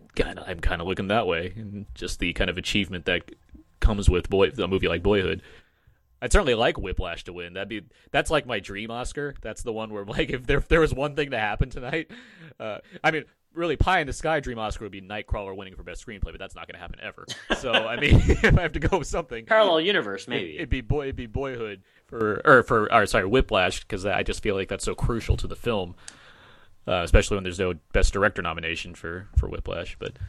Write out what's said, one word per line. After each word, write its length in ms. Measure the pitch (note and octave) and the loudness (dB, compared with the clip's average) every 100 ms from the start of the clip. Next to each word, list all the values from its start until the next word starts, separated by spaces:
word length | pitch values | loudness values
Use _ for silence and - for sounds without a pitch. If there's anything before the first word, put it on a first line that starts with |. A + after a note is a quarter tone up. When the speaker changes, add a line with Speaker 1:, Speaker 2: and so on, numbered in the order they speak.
| - | -10
Speaker 1:
kinda, 300 | - - F2+ - | -2 -2 -4 -10
I'm 140 | F2 | -2
kinda 240 | - F2 | 0 0
looking 240 | E2+ F#2 G2 | -2 -2 0
that 180 | G#2+ F#2+ | 0 2
way, 260 | E2+ F2+ G2+ | 0 -2 -8
and 300 | G#2+ G2+ G2+ - | -10 -10 -12 -10
just 240 | F#2 - | -8 -4
the 120 | F2+ | -2
kind 140 | E2 F#2+ | 0 -2
of 80 | F2 | -2
achievement 500 | - G#2+ G2 F2+ F2 | -2 0 0 -4 -2
that 260 | F2 - - _ - - - | -2 -2 -20 _ -20 -20 2
comes 280 | - G#2 F#2+ | 2 4 4
with 220 | F2+ - | 4 4
Boy-, 220 | F#2+ F#2+ D2 | 4 4 2
a 120 | F2+ | 0
movie 180 | F#2+ F2 | 2 2
like 140 | E2+ | 0
Boyhood. 400 | F#2+ G#2 F#2 E2+ - - _ _ _ _ _ - | 2 2 2 -2 -8 -20 _ _ _ _ _ -10
I'd 80 | B2 | 2
certainly 220 | G#3 E3 | 4 4
like 220 | A2 C3 - | 4 2 0
Whiplash 460 | F#2+ F2 F#2 E2 | -6 -6 -6 -6
to 80 | - | -10
win. 220 | F2 F2 | -12 -10
That'd 160 | F2+ G2+ | -8 -8
be, 100 | G#2+ - _ _ | -8 -10 _ _
that's 200 | C#3 D3+ | -2 2
like 140 | D#3 B2+ | 0 0
my 140 | A2 | -6
dream 300 | F#2 G2 A2 | -6 -10 -8
Oscar. 440 | A#2 B2+ - C#3+ C3+ | -8 -8 -6 -8 -8
That's 220 | A2+ G#2+ | -10 -8
the 100 | A#2+ | -6
one 180 | A2 A2 | -6 -6
where, 140 | G#2 | -8
<laughs> 20 | G2+ | -6
like, 220 | A#2 E3+ | -2 -2
if 160 | B2 B2+ | -2 0
there, 120 | C#3 | 0
if 100 | - | 4
there 120 | E3 | 4
was 120 | D#3 | 4
one 220 | B2+ D3 C#3+ | 2 -2 -2
thing 140 | C#3+ | -2
to 80 | B2 | 0
happen 320 | G#2+ A2 C3 | -2 0 -2
tonight, 400 | C3+ B2 D#3+ D#3+ A#3 - - D#3+ - | -4 -6 -6 -6 -14 -20 -20 -20 -12
uh, 180 | A2 G2+ - - | -10 -10 -12 -2
I 80 | D#3 | -2
mean, 140 | D#3+ B2+ _ _ | -2 -6 _ _
really, 220 | E3 E3+ C3+ | -6 -2 2
pie 240 | - F#3 | 4 4
in 60 | C#3+ | 0
the 60 | |
sky 260 | B2 D#3 D#3+ | -4 -2 -2
dream 180 | B2+ A#2 | -2 -6
Oscar 260 | A2 - | -6 -6
would 80 | G#2 | -10
be 80 | F#2+ | -12
Nightcrawler 560 | F#2 G#2 G2+ A2+ G2 F#2+ | -10 -10 -6 -6 -6 -10
winning 180 | F#2+ | -12
for 80 | F#2 | -14
Best 240 | F2 F2 - | -14 -14 -12
Screenplay, 180 | G#2 - | -8 -8
but 60 | E2 | -8
that's 160 | F#2+ | -12
not 140 | - E2 | -14 -14
gonna 100 | F2 | -14
happen 220 | E2+ - | -14 -12
ever. 220 | G#2 - - - - - | -12 -14 -14 -12 -6 -4
So, 140 | B2+ | 0
I 260 | A2+ A2 A#2+ | 0 0 0
mean, 180 | C#3+ - | 6 8
<laughs> 40 | - | 8
if 320 | - G#3+ E3 | 6 8 8
I 20 | |
have 120 | E3+ | 6
to 80 | D#3 | 0
go 180 | D#3 F#3+ | 2 2
with 80 | C3+ | 0
something, 400 | G3+ E3 A#2 A2+ | -4 -6 -8 2
Speaker 2:
Parallel 340 | A3 G#3 D#3+ | 4 6 4
universe, 480 | E3+ G3 G#2+ G2 - | 4 0 0 -6 -4
maybe. 220 | A#2+ F2 | -4 -4
Speaker 1:
it, 40 | D2+ | -6
it'd 120 | D3 | -2
be 140 | C3 | -2
Boy-, 220 | A2+ D3 | 0 -2
it'd 120 | C#3 C3 | -2 -6
be 80 | A#2+ | -8
Boyhood 540 | G#2+ C#3 B2 A2 G2 _ _ - | -6 -6 -6 -8 -10 _ _ -12
for, 360 | A#2+ G#2+ G#2 | 0 0 4
or 180 | - C3 | 8 8
for, 280 | - A#2 G#2+ | 8 4 6
or 140 | A2+ G2+ | 6 6
sorry, 180 | A#2 | 4
Whiplash, 580 | F#2+ B2 C3 G#2 F2+ - | 4 2 4 4 2 0
'cause 200 | - G2+ | -6 -6
I 180 | G2 F#2 | -2 -2
just 200 | - G2+ | -2 -2
feel 120 | A2 | -2
like 140 | G2 F#2+ | -2 -2
that's 160 | G2 | -4
so 100 | - | -4
crucial 440 | F#2 - A#2 - - | -2 -2 -2 0 0
to 80 | - | 0
the 100 | - | -4
film, 380 | A#2+ A2 F2+ F#2 - - - - - - - - - | -2 -2 -4 -8 -18 -20 -20 -20 -20 -20 -20 -12 -2
uh, 140 | F2+ | 0
especially 360 | E2+ A2 G2 G2+ | 0 -2 -2 -4
when 60 | |
there's 140 | F#2 F2 | -6 -4
no 140 | F#2 F2 _ | -4 -4 _
Best 180 | G#2 F#2 | 0 0
Director 300 | G2+ G2+ G2+ | 2 0 0
nomination 520 | E2+ E2 E2 E2 F2 | -6 -6 -6 -8 -8
for, 320 | E2+ E2+ F2 G2 - | -12 -12 -12 -4 -2
for 100 | F#2+ | -2
Whiplash. 480 | F2 - F2 F2 - | -4 -8 -8 -8 -10
But 200 | - - | -12 -10